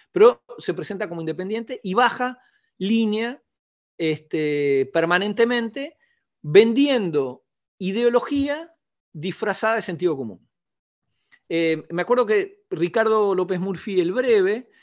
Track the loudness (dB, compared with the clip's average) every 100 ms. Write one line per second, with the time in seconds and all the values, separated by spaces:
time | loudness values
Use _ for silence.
0 | _ 6 6 6 _ -10 -6 -6 -8 -8
1 | -8 -6 -8 -6 -6 -6 -8 -10 -4 2
2 | 2 0 -6 -6 _ _ _ _ 0 2
3 | 2 -2 -4 -8 _ _ _ _ _ -4
4 | -4 -4 -4 -4 -2 0 2 0 2 0
5 | 2 2 0 0 2 2 -4 -8 -12 -14
6 | _ _ _ _ 4 6 6 4 2 2
7 | 0 -2 -2 -6 _ _ _ _ -6 0
8 | 2 2 0 -2 -2 -4 -8 _ _ _
9 | _ -10 -8 -6 -6 -2 -2 -2 -4 -4
10 | -2 -2 -6 -10 _ _ _ _ _ _
11 | _ _ _ _ _ -2 0 -2 -4 -6
12 | 0 0 2 0 -2 -8 _ -4 -2 0
13 | 2 2 2 0 -2 -4 -4 -6 -2 0
14 | 0 -2 2 2 2 -2 -8 _